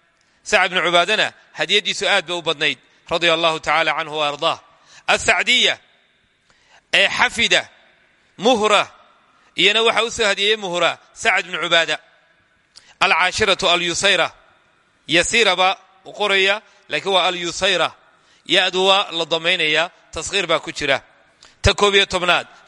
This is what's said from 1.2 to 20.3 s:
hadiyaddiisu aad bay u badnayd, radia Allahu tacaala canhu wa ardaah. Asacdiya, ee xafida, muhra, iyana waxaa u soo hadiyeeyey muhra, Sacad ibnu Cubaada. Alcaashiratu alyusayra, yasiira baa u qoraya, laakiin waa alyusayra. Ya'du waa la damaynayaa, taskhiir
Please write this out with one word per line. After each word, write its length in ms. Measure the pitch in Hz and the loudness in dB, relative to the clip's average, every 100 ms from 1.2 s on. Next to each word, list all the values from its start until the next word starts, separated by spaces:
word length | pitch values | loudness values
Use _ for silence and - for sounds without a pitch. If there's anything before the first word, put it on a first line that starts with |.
| 139 - _ | -2 -4 _
hadiyaddiisu 520 | - 156 202 185 185 196 | -8 -2 0 -2 -4 0
aad 180 | 196 160 | 0 -2
bay 100 | 175 | -6
u 60 | |
badnayd, 360 | 160 151 151 127 _ _ - | -4 -2 -4 -4 _ _ -8
radia 220 | 170 170 | -2 0
Allahu 260 | 165 170 160 | 2 0 -2
tacaala 340 | 160 151 160 | 0 0 0
canhu 220 | 151 160 151 | -2 -4 -4
wa 100 | 147 | -4
ardaah. 300 | 143 165 131 - _ _ - - | -2 -4 -4 -10 _ _ -10 -2
Asacdiya, 720 | 202 - 190 202 247 202 127 _ _ _ _ _ _ _ _ _ _ _ | 0 0 0 2 2 2 -2 _ _ _ _ _ _ _ _ _ _ _
ee 160 | 170 196 | 0 0
xafida, 600 | - 240 226 220 175 117 - _ _ _ _ _ - | 2 -2 0 0 0 0 -10 _ _ _ _ _ -4
muhra, 480 | 214 240 208 202 156 - _ _ _ _ _ - | 0 2 2 2 0 -8 _ _ _ _ _ 0
iyana 260 | 180 214 | 0 2
waxaa 220 | 226 220 | 2 0
u 60 | 226 | -2
soo 140 | 226 | -2
hadiyeeyey 320 | 214 196 202 220 | -2 0 0 -2
muhra, 420 | 202 175 165 131 _ | -2 -2 -2 -2 _
Sacad 340 | - 226 190 175 | -6 -2 -2 -4
ibnu 120 | 180 | -6
Cubaada. 360 | 170 170 160 151 - _ _ _ _ _ _ _ - _ | 0 2 2 -4 -8 _ _ _ _ _ _ _ -20 _
Alcaashiratu 680 | 180 170 180 - 214 180 190 | -2 0 -2 0 -2 0 0
alyusayra, 600 | 175 175 165 196 185 151 - _ _ _ _ _ _ - | 0 0 -2 0 0 0 -6 _ _ _ _ _ _ -2
yasiira 480 | 156 165 226 208 180 | 0 0 2 2 2
baa 220 | 185 190 _ _ | 0 -2 _ _
u 80 | 135 | -20
qoraya, 500 | 151 202 196 190 208 - _ _ | -6 -2 0 0 -2 -6 _ _
laakiin 240 | 147 160 | -6 -2
waa 140 | 190 175 | 0 0
alyusayra. 680 | 180 170 - 190 180 147 - _ _ _ _ - | -2 -8 -4 -2 0 -2 -4 _ _ _ _ -2
Ya'du 400 | 170 185 180 190 | 0 2 2 2
waa 260 | 190 202 | 2 0
la 120 | 165 | -4
damaynayaa, 680 | 165 165 165 180 156 151 170 - _ | -4 -2 0 0 0 0 -2 -6 _
taskhiir 340 | 165 156 | -12 -6